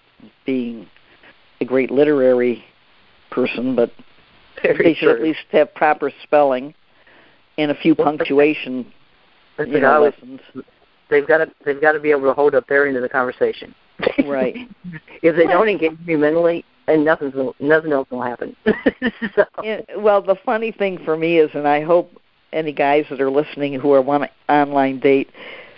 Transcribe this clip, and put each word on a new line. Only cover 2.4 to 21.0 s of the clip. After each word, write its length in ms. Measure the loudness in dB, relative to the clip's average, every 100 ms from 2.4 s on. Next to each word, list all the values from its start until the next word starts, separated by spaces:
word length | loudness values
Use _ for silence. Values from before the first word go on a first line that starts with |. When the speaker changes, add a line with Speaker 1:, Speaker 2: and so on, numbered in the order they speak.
| 0 -2 -10 _ _ _ _ _ -8
Speaker 1:
person, 460 | -4 -4 -4 -2 0
but 160 | -2 -4 -20 _ _ _ _ -4
Speaker 2:
Very 160 | -2 2
Speaker 1:
they 120 | 2
should 100 | 2 2
Speaker 2:
true. 100 | 2
Speaker 1:
at 60 |
least 180 | 0 -4 -2
have 220 | 0 0
proper 360 | 0 0 0 -4 -8
spelling 500 | 0 2 2 0 -6 -16 _ _ _ _ _ _ _ -4
and 120 | -4
a 40 |
few 200 | 0 0 2
Speaker 2:
Well, 80 | 0
Speaker 1:
punctuation, 840 | -2 0 2 2 0 -8 -10 -12 _ _ _ _ _ _ -10
Speaker 2:
that's 100 | -2
Speaker 1:
you 60 |
Speaker 2:
what 80 | 2
Speaker 1:
know, 80 | 4
Speaker 2:
I 60 | 4
was 160 | 2 0
Speaker 1:
lessons. 180 | -14 -20 -18 -18 -18 _ _ _ -2
Speaker 2:
They've 160 | 0 2
gotta, 240 | 2 0 -6 -8
they've 140 | 0
gotta 200 | 0 2
be 100 | 2
able 100 | 2
to 100 | 2
hold 220 | 2 2
up 120 | 2 2
their 200 | 0 2
end 100 | -2
of 60 |
the 60 | -4
conversation. 680 | -2 -4 -2 -2 -4 -12 -20 _ -4
<laughs> 240 | -2 -2
Speaker 1:
Right. 300 | -4 -2 -4 -6 -16 -18 -16 -16 -18 -2
Speaker 2:
If 140 | 0 2
they 100 | 2
Speaker 1:
Well, 120 | 2
Speaker 2:
don't 100 | 2
engage 300 | 0 -2 -4 -4
me 100 | 0
mentally, 480 | 2 2 0 -2 -8 _ 0
and 180 | 2
nothing's, 300 | 2 0 -4 -6 -6 -4
nothing 320 | 0 0 0
else 160 | -4 -4
will 120 | -6
happen. 340 | -6 -8 -12 -6
<laughs> 40 | -4 -2 -2 -2 -6 -6 -4
So. 100 | -2 -2 -4
Speaker 1:
Yeah, 180 | -8 -8 -10 -2
well, 240 | 0 2
the 140 | 0 -4 -2
funny 240 | -4 -4
thing 260 | -4 -6 -4